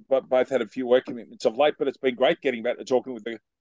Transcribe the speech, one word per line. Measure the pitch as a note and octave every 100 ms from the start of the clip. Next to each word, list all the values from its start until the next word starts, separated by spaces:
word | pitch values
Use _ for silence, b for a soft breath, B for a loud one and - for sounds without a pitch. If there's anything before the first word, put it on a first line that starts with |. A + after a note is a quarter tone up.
| A2
but | C3+ A2
both | B2+ B2
had | C3
a | A2
few | - B2+
work | B2 -
commitments | A#2+ G#2 A#2
of | B2 A2
late, | D3+ -
but | C#3
it's | A#2+
been | C3+
great | A#2+ C3 E3+
getting | C#3+ A#2+
back | A2+ A#2
to |
talking | G#2+ B2+ B2
with | B2
the, | G#2+ A2+ _ _